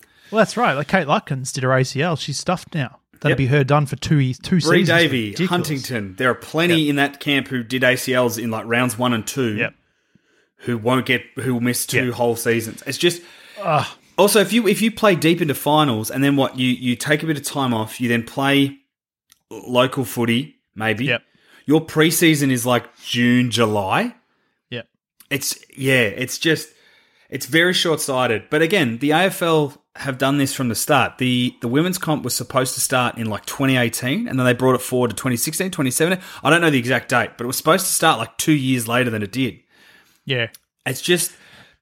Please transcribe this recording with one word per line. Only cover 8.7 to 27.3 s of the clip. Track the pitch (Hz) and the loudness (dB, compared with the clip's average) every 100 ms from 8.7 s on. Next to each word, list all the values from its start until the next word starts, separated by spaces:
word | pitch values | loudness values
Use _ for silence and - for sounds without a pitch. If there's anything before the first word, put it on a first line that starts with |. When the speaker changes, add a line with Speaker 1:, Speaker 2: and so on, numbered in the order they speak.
| 117 127 107 | 0 0 0
Speaker 2:
one | 123 | 0
and | 117 101 | 0 -2
two, | - 123 107 | -4 -2 -2
Speaker 1:
Yep. | 113 - _ _ _ _ _ _ _ _ | -6 -8 _ _ _ _ _ _ _ _
Speaker 2:
who | - 120 | -6 -4
won't | 110 127 | 0 0
get, | 113 123 - - | 0 -2 -2 -8
who | 127 | -4
will | 120 | -2
miss | 123 120 | -2 -2
two | - 123 123 | -2 -2 -2
Speaker 1:
Yep. | |
Speaker 2:
whole | 117 120 113 | 0 0 0
seasons. | 123 117 107 - - | 0 0 -2 -8 -10
It's | 127 | -2
just, | 175 165 - - - - | 0 0 -8 -20 -20 -8
Speaker 1:
Ugh. | 190 151 107 - _ - | -2 -2 -2 -10 _ 2
Speaker 2:
also, | 196 214 | 4 4
if | 190 | 4
you, | 226 220 | 2 2
if | 170 | 2
you | 220 | 0
play | 220 214 165 | 2 2 4
deep | 156 170 | 2 2
into | 165 | 0
finals | 127 147 151 147 110 107 | -2 0 2 2 0 -4
and | 131 | -2
then | 139 139 | 0 2
what, | 131 131 | 0 0
you, | 127 | -2
you | 123 127 120 | 0 -2 -4
take | 143 151 | -2 -2
a | 160 | -2
bit | 147 | -6
of | |
time | - 143 131 | -6 -4 -2
off, | 113 110 - | -2 -4 -4
you | 120 | -2
then | 117 | 0
play | 117 - 135 139 139 139 _ _ _ _ _ _ _ | -2 -4 2 2 2 -4 _ _ _ _ _ _ _
local | 110 95 123 131 135 | -16 -2 2 2 0
footy, | 117 - 117 117 147 _ _ | -4 -2 0 0 -2 _ _
maybe. | 98 110 107 131 | -6 -4 -2 -2
Speaker 1:
Yep. | 120 - _ _ _ - | -4 -6 _ _ _ 0
Speaker 2:
Your | 156 | 0
preseason | 156 156 160 160 170 151 139 | 2 2 2 4 4 4 2
is, | 127 120 | 0 0
like, | 120 - - | -2 -2 -12
June, | - 127 120 123 123 | -6 0 4 4 2
July. | 117 113 107 95 123 233 - _ _ _ _ _ | 2 2 0 0 -2 -2 -8 _ _ _ _ _
Speaker 1:
Yep. | 123 - _ _ _ _ | -14 -14 _ _ _ _
Speaker 2:
It's, | 139 - - - 143 | -6 -6 -8 -14 -6
yeah, | 135 131 | 0 2
it's | 107 - 127 - | 2 -2 -8 -2
just, | 165 147 - _ _ _ _ _ _ | 0 0 -4 _ _ _ _ _ _